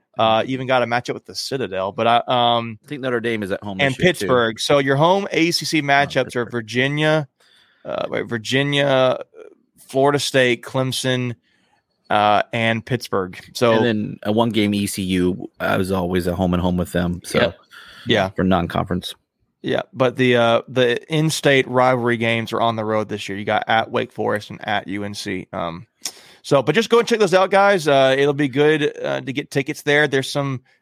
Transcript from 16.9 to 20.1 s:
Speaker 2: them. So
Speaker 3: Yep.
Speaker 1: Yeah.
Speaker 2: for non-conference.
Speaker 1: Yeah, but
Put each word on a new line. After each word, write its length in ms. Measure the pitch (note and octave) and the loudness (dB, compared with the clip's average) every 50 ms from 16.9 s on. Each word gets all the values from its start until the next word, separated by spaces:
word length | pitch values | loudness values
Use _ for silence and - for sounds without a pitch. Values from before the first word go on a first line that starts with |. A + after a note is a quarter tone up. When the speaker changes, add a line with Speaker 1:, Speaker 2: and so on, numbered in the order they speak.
Speaker 2:
them. 300 | - F2 F2+ F2 F2 F2 - | -2 -2 -2 -2 -4 -6 -8
So 140 | - - - | -4 -2 -2
Speaker 3:
Yep. 200 | A#2+ - - _ _ _ - - - - - - - | -2 -2 -4 _ _ _ -20 -20 -20 -20 -20 -12 -2
Speaker 1:
Yeah. 220 | A#2 A2+ G#2 F#2+ G2 | 0 2 2 2 0
Speaker 2:
for 140 | - - F#2 | -2 -2 0
non-conference. 680 | F#2 F#2+ F2 E2+ D#2+ - F#2 F2+ - F#2 F2 - - - _ _ _ _ _ _ _ _ _ | 2 2 2 0 0 -2 -4 -2 -2 -4 -6 -6 -10 -16 _ _ _ _ _ _ _ _ _
Speaker 1:
Yeah, 200 | - C3+ A#2 - - _ - | -6 -4 -2 -2 -4 _ -2
but 220 | B2 B2+ B2 | 0 0 0